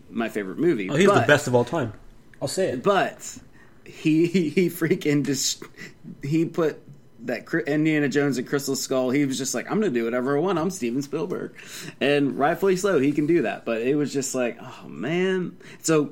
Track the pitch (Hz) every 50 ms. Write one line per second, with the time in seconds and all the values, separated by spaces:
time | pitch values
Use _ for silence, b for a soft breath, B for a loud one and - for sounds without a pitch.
0 | - - 90 113 113 110 - 110 101 92 85 - 135 175 165 110 98 92 143 147
1 | 190 196 202 185 120 131 147 135 - 135 123 123 120 - - 170 135 110 110 -
2 | - - - - - - - - - 139 - - 190 175 - 127 - 190 202 185
3 | 143 110 - - - - - - - - b b b b b b - - - -
4 | - 160 156 160 175 170 170 196 175 151 - - 180 165 165 - 165 156 190 180
5 | - 151 143 147 135 131 139 131 - - - - - - B B B B B B
6 | - - - - - 139 156 160 165 - - - 165 151 - - - - - -
7 | - - - - 117 113 123 104 - - - 170 - 139 147 151 151 160 156 151
8 | 147 139 117 147 143 143 131 120 120 - - 143 139 - 135 131 - - 139 131
9 | 127 127 123 147 147 135 131 107 135 127 - 120 - - - 202 214 190 127 117
10 | 117 117 117 123 123 131 143 143 165 190 190 160 156 196 180 - 127 117 117 139
11 | 139 - - 160 165 - - - - - B B B B B B B 151 B B
12 | - 135 143 147 147 135 120 - 135 151 170 165 - 196 185 175 190 202 190 143
13 | 131 143 143 151 151 147 170 170 120 104 98 - - - 117 110 117 127 147 147
14 | 147 127 - 139 127 - - 131 123 117 - - - 127 - - - - 69 71
15 | 92 131 165 175 185 190 190 190 180 - - - B B B B - 160 160 156
16 | 147 -